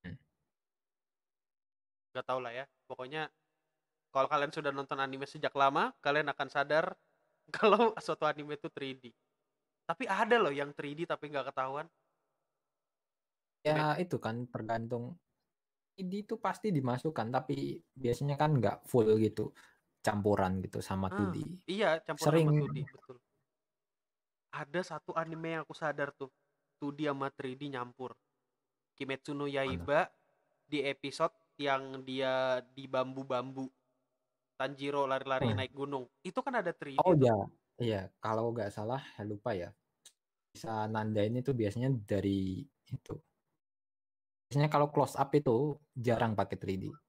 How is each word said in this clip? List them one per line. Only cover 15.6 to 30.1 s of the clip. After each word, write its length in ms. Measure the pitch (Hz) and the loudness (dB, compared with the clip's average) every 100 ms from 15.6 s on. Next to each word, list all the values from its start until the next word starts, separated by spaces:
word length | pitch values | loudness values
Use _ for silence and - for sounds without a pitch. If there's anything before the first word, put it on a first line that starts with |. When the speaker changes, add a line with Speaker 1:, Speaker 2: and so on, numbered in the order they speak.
| _ _ _ - | _ _ _ -10
Speaker 1:
three 100 | 185 | -6
D 20 | 196 208 | -6 -6
itu 100 | 226 196 | -4 -2
pasti 220 | 185 220 160 | 0 2 2
dimasukkan, 500 | 127 123 160 156 113 135 | 2 0 -2 -2 0 -2
tapi 160 | 139 139 139 139 _ - | -2 -4 -4 -8 _ -4
biasanya 320 | 123 123 143 139 | -2 0 0 2
kan 100 | 151 147 | 4 4
nggak 180 | 101 - - | 2 0 0
full 180 | 127 110 110 107 | 4 6 6 4
gitu, 160 | - 98 - - _ _ _ - | 0 -6 -8 -20 _ _ _ -2
campuran 480 | 104 101 101 95 95 92 | 2 2 4 2 0 -4
gitu 140 | 107 - | -8 -4
sama 180 | 95 95 | -2 -2
Speaker 2:
Ah, 60 | 92 | -2
Speaker 1:
two 100 | 101 | -2
D. 40 | 147 151 180 - | -2 -8 -10 -8
Speaker 2:
iya, 140 | 190 196 160 - | 0 0 0 -2
campuran 280 | 156 156 160 | 0 4 6
Speaker 1:
Sering 120 | 156 | 6
Speaker 2:
sama 40 | 151 | 4
two 100 | 139 | 2
D, 40 | 147 - | -4 -8
betul. 220 | - _ 123 _ _ _ _ _ _ _ _ _ _ _ _ _ | -12 _ -20 _ _ _ _ _ _ _ _ _ _ _ _ _
Ada 280 | 147 143 165 185 | -12 -6 -6 -6
satu 320 | 151 - 165 | -10 -6 -6
anime 400 | 165 165 165 165 | -4 -6 -6 -6
yang 40 | 151 | -8
aku 80 | |
sadar 400 | 156 160 147 143 | -6 -4 -2 -4
tuh, 160 | - 135 _ _ _ _ _ | -4 -14 _ _ _ _ _
two 160 | 143 | -8
D 160 | 143 151 | -2 -2
sama 240 | 139 135 | 0 -4
three 240 | - 135 131 | -4 -10 -8
D 160 | 143 | -8
nyampur. 400 | 131 123 120 127 117 _ _ _ _ _ _ _ | -6 -8 -10 -12 -12 _ _ _ _ _ _ _
Kimetsu 400 | _ 135 135 - | _ -6 -6 -6
no 160 | 143 143 | -4 -2
Speaker 1:
Mana? 80 | 139 135 | -2 -2
Speaker 2:
Yaiba 340 | 90 87 147 175 | -2 2 2 2